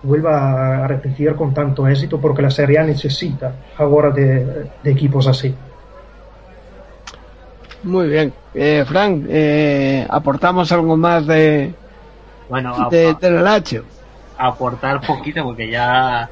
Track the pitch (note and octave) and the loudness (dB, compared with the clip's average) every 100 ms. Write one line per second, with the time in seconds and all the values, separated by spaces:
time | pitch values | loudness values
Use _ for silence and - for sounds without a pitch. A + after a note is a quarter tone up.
0 | C3+ D3+ D#3+ D3+ C#3 C3 C3 C3+ C3+ C3 | 0 0 2 0 0 0 0 -2 -2 -4
1 | C#3 C3+ D3 D3+ D3+ C#3 D3 C3+ C3+ C#3 | -4 -2 -2 0 -2 0 -2 0 2 2
2 | D3 D#3 D3+ C#3 C#3 C3+ C#3+ D3 D#3 C#3+ | -2 -2 0 2 0 2 2 4 2 -2
3 | C#3+ C#3 F3 C3+ B2+ - - - D3 D3 | -4 -4 -6 -6 -8 -10 -18 -2 2 4
4 | D3 C#3 C3+ C3 C3 D3+ - - D3 C3+ | 4 2 2 2 -2 -6 -12 -6 0 2
5 | C#3+ C3+ C3+ B2+ C3+ - - - - - | 2 2 2 0 -2 -6 -14 -20 -20 -20
6 | - - - - - - C5 C#5 C#4+ - | -20 -20 -20 -20 -20 -20 -20 -20 -20 -20
7 | - - - - - - - - F#3 F#3 | -20 -20 -20 -20 -20 -20 -20 -14 -4 0
8 | E3 D3+ D3 - - - D3 D3+ C3+ E3 | 2 0 0 -4 -14 -2 0 2 2 0
9 | G#3 E3 - D#3 D3+ D3+ D3 C#3 C3+ C3+ | 0 -2 -2 0 2 2 0 0 0 -2
10 | - D3+ D#3+ - F3 F#3 E3 F3 E3 D#3+ | -2 -2 -2 0 0 0 0 2 2 2
11 | E3+ E3+ D3+ D#3 D#3 D3+ C#3 - - - | 2 2 2 4 4 2 -2 -8 -20 -20
12 | - - - - - B2+ B2 B2 B2 E3+ | -20 -20 -20 -20 -10 -8 -6 -4 2 4
13 | E3 D#3 F3+ E3+ F#3 G#3 - A2 - - | 4 2 2 4 4 2 0 -8 -10 -20
14 | - - - - B2+ A#2 B2+ A#2+ C3+ C#3 | -20 -20 -20 -4 -4 -2 -6 -4 -4 -4
15 | C#3 C#3+ D3 D3 C3 A2+ A2 A#2 B2 C3 | -4 -6 -4 -6 -8 -8 -6 -2 0 0
16 | B2+ A#2+ A#2 | 0 -2 -6